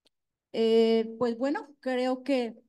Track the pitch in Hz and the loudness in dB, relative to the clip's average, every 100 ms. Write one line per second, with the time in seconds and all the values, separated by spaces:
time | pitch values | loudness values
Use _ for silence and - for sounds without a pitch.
0 | _ _ _ _ _ - 226 226 226 226 | _ _ _ _ _ -2 2 4 4 2
1 | 226 226 247 226 269 320 - _ 262 254 | 0 -4 -4 -2 -2 -4 -8 _ -6 -2
2 | 254 254 254 269 233 226 | -2 -4 -2 -2 -2 -8